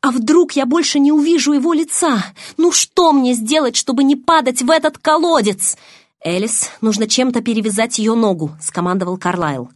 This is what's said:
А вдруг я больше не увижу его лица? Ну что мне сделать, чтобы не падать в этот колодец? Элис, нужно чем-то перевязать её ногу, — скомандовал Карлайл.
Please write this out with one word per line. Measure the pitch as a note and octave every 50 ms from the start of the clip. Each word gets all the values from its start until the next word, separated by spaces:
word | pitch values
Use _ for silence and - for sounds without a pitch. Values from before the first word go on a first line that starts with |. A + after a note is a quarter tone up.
А | - C#4
вдруг | A#3+ B3+ A3 A3 D#4 F4 F4 C#4
я | - C#4+ C4+
больше | B3 C#4 E4+ D4+ - - D4
не | C#4 C#4+
увижу | D4+ D4+ C#4+ D#4+ E4+ D#4 - C#4+
его | D4 C#4 B3+ E4
лица? | E4+ D4+ E4 D#4+ - - F4+ D#4+ C4 G#3 F3+ - - - - - -
Ну | - D#4+ F4
что | - - - - _ - F4+ E4
мне | D4+ C#4 B3+ B3 B3+
сделать, | A#3 A3 G#3+ C#4+ D#4 D4 A#3+ A#3
чтобы | - - - C4 A#3 C#4
не | C4+ D4
падать | C#4 - - E4 D#4+ C4 B3+ B3 B3+
в | B3+ B3
этот | D#4+ D#4+ D#4 D#4 D4+ -
колодец? | _ D#4 D#4 E4 D#4 F4 E4 C#4+ G#3+ G#3 F#3+ G3 - - - _ _ - - - _ _ _ _ -
Элис, | E3 F3 F#3 G3+ A#3 - - - - - -
нужно | - A3 G#3 G3 A3 G#3+
чем-то | - - B3+ C4 A#3+ A#3+
перевязать | A3+ A#3+ A#3 A3 G#3 A3 G3+ G3+ A3 A3 - -
её | G#3+ A3 A3+
ногу, — | A#3 A3+ G#3 F#3+ E3 D#3+ D#3 D#3 -
скомандовал | - - - F3+ F3 F3+ F3+ F#3+ F#3 F3+ F#3 F#3
Карлайл. | - F3+ F3+ F3 E3+ D3+ C#3 C3 B2 B2 _